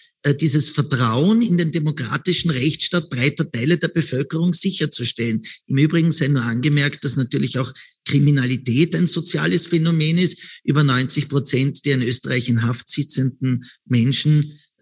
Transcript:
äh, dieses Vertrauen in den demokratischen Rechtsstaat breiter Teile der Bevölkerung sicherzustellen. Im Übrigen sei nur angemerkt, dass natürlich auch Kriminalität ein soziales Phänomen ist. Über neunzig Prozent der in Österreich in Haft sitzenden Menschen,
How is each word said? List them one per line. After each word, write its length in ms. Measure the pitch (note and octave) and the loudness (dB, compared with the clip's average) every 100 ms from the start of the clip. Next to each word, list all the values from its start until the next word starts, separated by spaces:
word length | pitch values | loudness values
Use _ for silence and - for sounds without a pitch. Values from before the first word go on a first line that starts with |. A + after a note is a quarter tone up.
| - _ | -20 _
äh, 120 | C#3+ C#3+ | -2 0
dieses 340 | D#3+ D3+ - | 2 2 0
Vertrauen 720 | - - A#2+ A#2+ A#2 F3 A3+ | -2 -2 0 0 2 2 2
in 160 | A#3 F3 | 2 0
den 140 | E3 | 0
demokratischen 800 | D#3+ D3+ D3 A#2 C#3+ - E3+ E3+ | -2 -2 -4 -4 -4 -2 0 0
Rechtsstaat 580 | C3 D3 - - F3 E3+ | 0 -2 -2 -2 -2 -2
breiter 420 | B2 C3+ - D#3+ | -2 -2 0 -4
Teile 280 | - C#3+ E3 | -2 -4 -2
der 80 | E3+ | -2
Bevölkerung 680 | E3+ D3 B2+ C#3 D#3+ F3 | -2 -2 -2 -4 -2 0
sicherzustellen. 880 | E3+ G3 - D3+ - A#2+ - A#2 A2 - - - | 0 -2 -2 -4 -4 -4 -4 -2 -4 -6 -14 -4
Im 140 | C3+ | 2
Übrigen 320 | D3+ E3 E3 | 2 2 0
sei 160 | D#3+ C#3 | 0 0
nur 160 | C#3 | 0
angemerkt, 600 | A#2 A#2 C#3+ D3 C#3+ - | 0 0 0 0 0 -2
dass 120 | C#3+ C3+ | -4 -2
natürlich 420 | B2 C#3+ C3+ B2+ | -2 -2 -2 -2
auch 160 | C3 - - _ - | -4 -8 -20 _ -2
Kriminalität 880 | C#3+ C#3+ C#3+ B2 B2+ B2+ A#2+ D#3+ E3 | 2 4 4 2 -2 0 2 2 2
ein 120 | F3 | 0
soziales 580 | E3+ D#3+ D#3+ D#3+ F3+ - | 0 -2 -2 0 0 0
Phänomen 540 | E3+ D#3+ E3 D#3 E3+ | 0 2 2 2 2
ist. 180 | F3+ - - - | 2 0 -10 -8
Über 200 | - C#3+ | 0 2
neunzig 440 | C#3+ B2+ B2+ - - | 4 2 0 -2 -2
Prozent 580 | C#3 C#3+ B2+ C#3 E3+ C#3+ | -2 0 0 0 -2 0
der 100 | C3 | 0
in 80 | |
Österreich 460 | B2 B2+ C3+ B2+ A#2+ | 0 -2 -2 -2 0
in 120 | A#2 | 0
Haft 260 | A#2 A#2+ - | 0 -2 -4
sitzenden 800 | - C#3+ - C3 - C3 B2 A#2+ - - | -4 -2 -2 -2 -2 -2 -2 -6 -14 -2
Menschen, 720 | A#2+ A#2+ C3+ D3+ D3+ D3 - _ _ | 2 2 2 4 2 2 -6 _ _